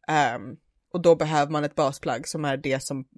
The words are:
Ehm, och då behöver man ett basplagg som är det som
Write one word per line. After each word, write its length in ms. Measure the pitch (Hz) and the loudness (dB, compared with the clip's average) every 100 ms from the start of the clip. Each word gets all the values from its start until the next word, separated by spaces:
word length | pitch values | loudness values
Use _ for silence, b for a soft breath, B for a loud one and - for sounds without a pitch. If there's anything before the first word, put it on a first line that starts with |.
| - | -2
Ehm, 340 | 151 135 120 113 - _ _ _ | 0 2 -2 -10 -18 _ _ _
och 80 | 180 | 0
då 140 | 170 165 | 4 4
behöver 360 | 156 151 147 | 4 2 2
man 120 | 156 | 0
ett 120 | 147 - | -2 0
basplagg 520 | 139 139 160 120 151 | 0 -2 -4 -4 -6
som 180 | 160 151 | -6 -4
är 120 | 135 | -2
det 260 | 143 131 | -2 -4
som 240 | - 139 131 | -4 -8 -10